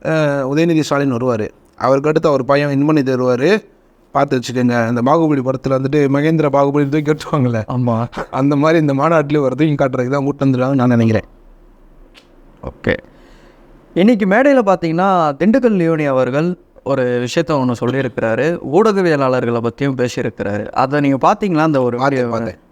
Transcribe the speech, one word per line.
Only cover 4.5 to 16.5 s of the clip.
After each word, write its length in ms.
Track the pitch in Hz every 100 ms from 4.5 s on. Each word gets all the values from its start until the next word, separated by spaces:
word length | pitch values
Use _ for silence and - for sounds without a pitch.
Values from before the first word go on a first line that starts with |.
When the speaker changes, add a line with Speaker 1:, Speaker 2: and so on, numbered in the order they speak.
| 120 123 120 113
Speaker 1:
இந்த 140 | 120
பாகுபலி 460 | 120 160 160 143 127
படத்துல 240 | 131 135
வந்துட்டு 360 | 135 135 151 139
மகேந்திர 380 | 139 151 160 151
பாகுபலி 420 | 139 139 143 143
தூக்கி 240 | 151 151
கட்டுவாங்கல்ல, 520 | 151 - 151 123 117 104
Speaker 2:
ஆமா. 360 | 127 123 113 120 - -
Speaker 1:
அந்த 260 | - 139 143
மாதிரி 220 | 156 165
இந்த 160 | 151
மாநாட்டிலே 460 | 135 151 170 143 151
ஒரு 140 | 135
தூக்கி 200 | 127 156
காட்டுறதுக்கு 340 | 147 139 131 123
தான் 160 | 143
கூட்டு 220 | 139 143 135
வந்துருக்காங்கன்னு 280 | 127 127
நான் 140 | 139 123
நினைக்கிறேன். 360 | 120 113 107 - - - - - _ - - - - _ - - -
Speaker 2:
ஓகே. 320 | - - - - - - - - - _ - - _
இன்னைக்கு 320 | - 196 233 196
மேடையில 320 | 208 277 269 202
பாத்தீங்கன்னா, 640 | 180 165 160 190 185 156 139
திண்டுக்கல் 380 | 180 262 254 202
லியோனி 280 | 165 160
அவர்கள் 540 | 147 131 123 135 170